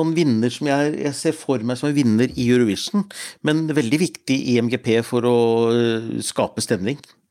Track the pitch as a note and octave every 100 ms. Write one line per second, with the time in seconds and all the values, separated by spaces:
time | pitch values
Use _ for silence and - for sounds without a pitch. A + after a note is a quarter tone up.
0 | D#3+ D#3+ D3+ A2 A#2+ - D3 C#3 D3 -
1 | D3 C3 E3 D#3 - B2+ A#2 B2 D3 C#3+
2 | A#2+ A2 B2+ - A#2+ B2 A2+ F#2+ - G3+
3 | G3+ - - - D3+ D#3 D#3 D3 A#2 D#3
4 | F3+ - - C3+ C3 A#2+ A#2 B2 A#2+ A2+
5 | A#2 A#2+ A#2+ A#2+ A#2 A2+ A#2 A#2+ A#2 A2+
6 | A2+ A2+ - - - - - G#2 G2+ C#3+
7 | - _ _